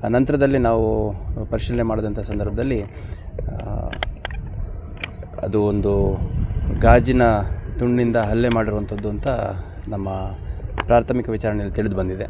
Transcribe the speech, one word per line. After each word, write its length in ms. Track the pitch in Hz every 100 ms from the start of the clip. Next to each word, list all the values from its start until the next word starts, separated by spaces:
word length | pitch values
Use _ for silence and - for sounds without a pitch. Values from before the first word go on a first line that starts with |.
ಆ 40 | 104
ನಂತರದಲ್ಲಿ 500 | 120 131 143 139 135
ನಾವು 560 | 117 113 110 110 107 95 - - 107
ಪರಿಶೀಲನೆ 380 | 113 - 120
ಮಾಡಿದಂಥ 360 | 113 110 107 101
ಸಂದರ್ಭದಲ್ಲಿ, 640 | 101 101 101 101 127 120
ಆ, 1040 | 101 - - - - - - - - - - - - - - - - - - - - - - - - -
ಅದು 220 | - 104
ಒಂದು 540 | 104 104 98 101 98 95 - - - - - -
ಗಾಜಿನ 420 | 113 120 120 127 120 107 98 - - -
ತುಂಡಿನಿಂದ 360 | 123 123 120 117
ಹಲ್ಲೆ 340 | 107 110 120
ಮಾಡಿರುವಂಥದ್ದು 600 | 117 110 104 104 104 104
ಅಂತ 180 | 104 143 120 101 92 - - -
ನಮ್ಮ 220 | 104 95 95 92 90 - - - - -
ಪ್ರಾಥಮಿಕ 440 | 120 117 127 113
ವಿಚಾರಣೆಯಲ್ಲಿ 460 | 110 110 104 104 90
ತಿಳಿದು 200 | 107 95
ಬಂದಿದೆ. 300 | 92 92 98